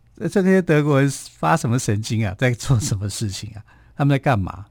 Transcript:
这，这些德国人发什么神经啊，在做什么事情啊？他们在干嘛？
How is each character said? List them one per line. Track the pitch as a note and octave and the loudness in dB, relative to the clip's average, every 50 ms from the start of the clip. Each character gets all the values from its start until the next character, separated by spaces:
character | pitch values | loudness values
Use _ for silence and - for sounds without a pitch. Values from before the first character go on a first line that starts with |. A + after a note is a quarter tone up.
| _ _ _ | _ _ _
这， | - - E3 | -8 -6 -2
这 | - G3+ | 0 2
些 | F#3 F#3+ F#3+ F#3+ | 4 4 4 4
德 | F3+ - D#3 D3+ | 4 4 2 2
国 | D3 D3+ C#3+ C3+ | 4 4 4 4
人 | C#3 C#3 C3+ - - - - | 2 2 0 -4 -12 -16 -10
发 | - - D#3+ D#3+ | -4 0 0 0
什 | D#3+ - A#2+ | 2 0 0
么 | A#2 | 0
神 | C3 - - G#2+ G2+ | 0 0 -2 -2 -2
经 | G#2+ - A#2+ G#2+ A2+ | -2 -4 -2 -2 -2
啊， | F#2+ F#2 | -4 -4
在 | - C3 B2 | -2 -2 -2
做 | A#2 - - - C#3 A2 | -2 -2 0 0 2 2
什 | A#2+ - A2 | 2 -2 -4
么 | F#2+ G#2 G2+ | -4 -6 -8
事 | - - A#2 G2+ | -6 -6 -6 -6
情 | F#2+ - - G2+ - | -8 -8 -12 -14 -16
啊？ | G#2 - _ _ _ _ _ _ | -18 -20 _ _ _ _ _ _
他 | - C#3+ | -2 0
们 | C#3+ C#3+ | 2 2
在 | |
干 | C3+ - D3 B2+ G#2 | 2 2 0 0 0
嘛？ | F2+ E2+ - F#2+ G#2 _ | -2 -4 -8 -12 -16 _